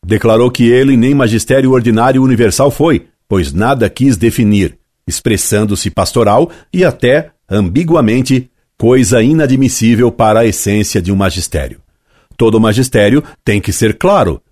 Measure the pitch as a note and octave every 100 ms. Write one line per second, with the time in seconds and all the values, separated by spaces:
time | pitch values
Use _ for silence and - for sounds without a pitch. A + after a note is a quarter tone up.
0 | - G#2+ A#2 A2+ B2 B2+ A#2 B2 C3+ B2+
1 | B2 C#3+ A#2+ A2 - C3 C3 C3 A#2 A2
2 | B2 C3 C3 A#2 A#2 - C#3 - D#3+ A2
3 | - _ _ G2 D2+ D2+ A2+ C3+ G#2+ -
4 | C3+ G#2 A2+ - G#2+ G#2 E2 - _ _
5 | - - - G2+ - G#2 G#2+ G2+ G2+ -
6 | F#2 - G#2+ A2 E3+ - _ F3+ F3+ -
7 | B2 C#3+ E3 _ _ G2+ F#2+ A2 E3+ E3
8 | A2+ A#2+ C3 C3 C3 _ _ _ A#2 B2+
9 | A2 B2 A#2 D#3+ C#3+ C3 C3+ - A2 A2+
10 | A#2+ - A2 G#2+ A#2 G2 - G#2 G#2 G#2
11 | F2+ G2 F#2+ - - D#2+ C2 - _ _
12 | _ _ _ - A#2 A2 A2 G#2+ C3 A#2
13 | G2+ C#3 - - - G#2 - - A2 -
14 | F3+ G3+ G2+ C2+ _